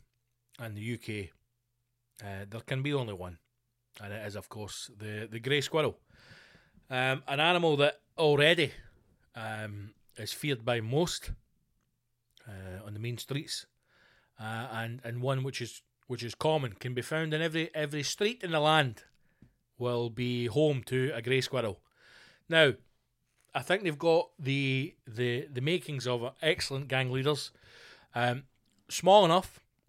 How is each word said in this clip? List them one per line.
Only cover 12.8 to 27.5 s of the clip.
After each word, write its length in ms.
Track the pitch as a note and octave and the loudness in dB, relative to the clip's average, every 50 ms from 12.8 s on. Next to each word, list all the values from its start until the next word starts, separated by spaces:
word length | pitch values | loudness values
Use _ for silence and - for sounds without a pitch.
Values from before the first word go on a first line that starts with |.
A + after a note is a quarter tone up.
| G#2+ | -12
on 80 | G#2 G#2 | -12 -10
the 60 | G#2+ | -8
main 180 | A2+ A#2+ A#2+ A2+ | -6 -6 -6 -8
streets, 480 | - - C3+ D3 D#3+ - - - - _ _ _ _ _ _ _ _ _ _ _ _ _ _ - | -8 -6 -6 -6 -6 -6 -10 -10 -10 _ _ _ _ _ _ _ _ _ _ _ _ _ _ -12
uh, 280 | A2 A2 A2+ A2+ B2 C3 | -10 -8 -6 -6 -8 -6
and, 280 | A2+ A2+ A2+ A#2 A#2 C3 - | -6 -6 -6 -6 -8 -10 -10
and 160 | A#2 A#2 B2 | -8 -6 -4
one 220 | B2 C3+ C3+ C3 | -2 -2 -2 -2
which 180 | C3 C3+ C3 - | -2 -4 -6 -8
is, 220 | A#2+ A2 - - _ _ _ _ _ | -8 -8 -10 -16 _ _ _ _ _
which 160 | - B2 A#2+ | -10 -8 -6
is 120 | A#2+ A#2 - | -6 -10 -6
common, 380 | - - D#3 D#3+ D3+ C3+ A#2 | 0 2 2 2 2 0 -2
can 220 | G2 - - B2+ B2 | -6 -8 -8 -4 -4
be 80 | B2 | -4
found 320 | A#2 - D#3 D#3+ D#3+ D#3+ D3+ | -4 -2 -2 -2 -2 -2 -2
in 80 | D#3 | 0
every, 320 | E3 E3 D#3 E3 D#3+ E3 - | -2 0 0 -2 -4 -2 -2
every 280 | D#3 D3+ D3 D3+ D3+ | -4 -4 -2 -2 -4
street 400 | C#3 - - - G#3 A3 B3 - | -4 -4 -2 0 0 -2 -2 -2
in 100 | F#3+ F3 | -4 0
the 80 | E3 D3+ | 2 4
land 420 | D3 D3+ D#3 D#3 C#3+ B2 G#2+ - - _ _ _ _ _ _ _ - - _ _ _ _ _ - | 6 6 6 6 4 2 -2 -8 -16 _ _ _ _ _ _ _ -20 -20 _ _ _ _ _ -6
will 300 | A#2+ B2 A#2+ A#2+ A#2+ A#2 | -2 0 0 0 -2 -2
be 380 | A2 B2 B2 B2 B2 A#2+ A#2+ | -2 -2 -2 -2 0 0 -2
home 360 | A2+ G2+ C#3+ D#3 D3+ C#3+ B2+ - | 0 2 4 4 4 2 0 -4
to 240 | - B2+ B2+ B2+ C#3 D#3 | -2 -2 0 0 -2 -4
a 60 | A#2 | -4
grey 200 | A2+ B2+ C3+ C3 | -2 0 0 0
squirrel. 400 | B2 - - B2+ A2+ G#2+ F#2 - _ _ _ _ _ - - - - - - _ _ - | 0 0 -2 -2 -2 -2 -4 -8 _ _ _ _ _ -20 -20 -20 -20 -20 -20 _ _ 2
Now, 260 | E3 D#3+ D#3 C3+ A#2+ - - _ _ _ _ _ _ _ _ _ _ _ _ _ - | 6 8 8 6 6 0 -10 _ _ _ _ _ _ _ _ _ _ _ _ _ -8
I 80 | D3 | -6
think 200 | B2+ - F3 G#3 | 0 0 0 2
they've 160 | G#3 E3+ D3 C3+ | 2 -2 -2 2
got 300 | E3+ E3 D#3+ E3+ - - _ - | 4 6 6 6 4 0 _ -8
the, 560 | C#3+ C3+ C#3 C#3 C#3 C3+ C3 C3 C3+ F#3 - _ _ | -4 -2 0 0 2 2 2 0 -2 -4 -8 _ _
the, 420 | B2 G#2+ A#2 B2 A#2+ A#2+ B2+ E3 D3+ | -12 -4 -2 0 0 0 -2 -4 -6
the 80 | C#3 B2+ | -6 -4
makings 460 | C3 D#3 F3+ F3 - - D3 C3 - | -2 0 -2 -2 -4 -6 -8 -4 -2
of 260 | B2+ B2 A#2+ A#2 B2+ - - | -2 -2 -2 -2 -6 -6 0
excellent 480 | E3 D#3 F3+ - - - C#3 C3+ C#3+ B2+ | 0 0 0 0 -2 -6 -6 -6 -4 -2
gang 220 | C3 C3 C3 B2+ | 0 0 0 0
leaders. 400 | B2+ C3+ C3 D3 D3+ C3+ - - | -2 0 0 0 0 -2 -4 -10